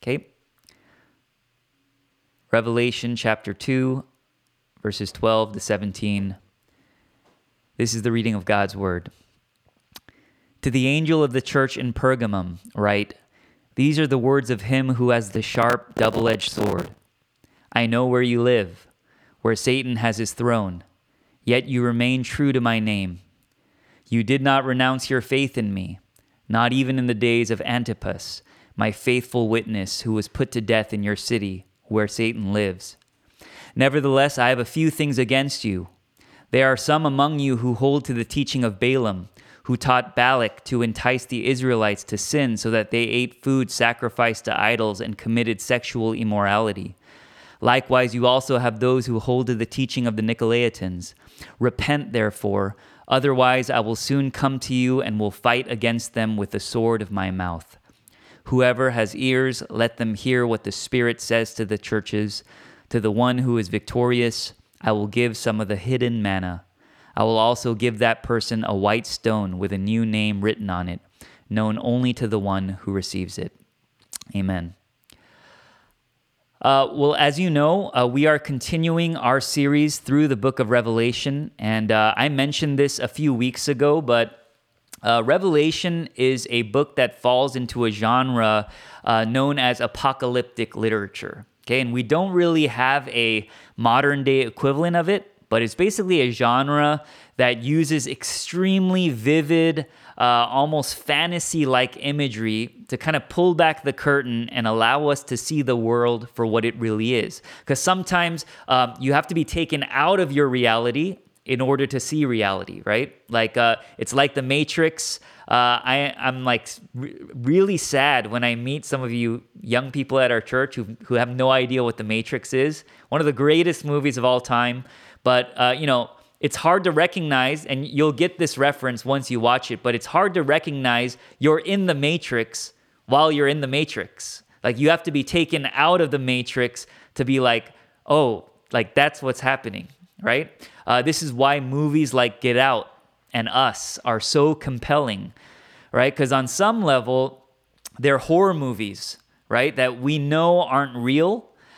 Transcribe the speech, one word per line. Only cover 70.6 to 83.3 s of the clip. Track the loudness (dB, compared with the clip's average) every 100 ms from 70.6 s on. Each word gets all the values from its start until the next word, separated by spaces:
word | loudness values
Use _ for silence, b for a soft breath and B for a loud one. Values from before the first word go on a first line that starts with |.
| -4
on | -4 -6
it, | -8 -14 B B B B
known | -2 -2 -2
only | -2 0 0
to | 0 -2
the | -2
one | 0 -2 -2 -6
who | -6
receives | -4 -4 -6 -8 -8
it.'" | -10 -12 _ _ _ _ _ -18 -10
Amen. | -4 -2 -4 -6 -14 _ _ _ b b b b b b b b b _ _ _ _ _ -2
Uh, | 4 4 4
well, | 2 2 4
as | 2 2
you | 0
know, | 2 4 2 0
uh, | 0 0
we | 2 4
are | 2
continuing | 0 -8 -4 -2 0 0 0 -2
our | 0 0
series | 0 0 2 4 2 0
through | 0 2 2
the | 2
book | 0 0
of | 2
Revelation, | 2 2 0 0 -2 -4 -4 -6 -6
and, | -2 -2 0
uh, | 2 2 2
I | 0
mentioned | 0 -2 -2 0 2
this | 0 0
a | -6
few | -2 0